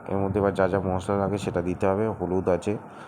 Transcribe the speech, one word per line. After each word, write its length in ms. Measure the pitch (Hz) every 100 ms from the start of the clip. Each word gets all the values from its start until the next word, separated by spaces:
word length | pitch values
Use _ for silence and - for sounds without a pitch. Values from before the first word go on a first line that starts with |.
| -
এর 80 | 98
মধ্যে 240 | 98 104
এবার 140 | 98
যা 140 | 95 92
যা 120 | 98
মশলা 360 | 92 92 92 101
লাগে 220 | 98 101
সেটা 240 | - 90
দিতে 240 | 87 90 98
হবে। 220 | 95 110
হলুদ 400 | 104 87 92 92
আছে, 300 | 87 104 110 - -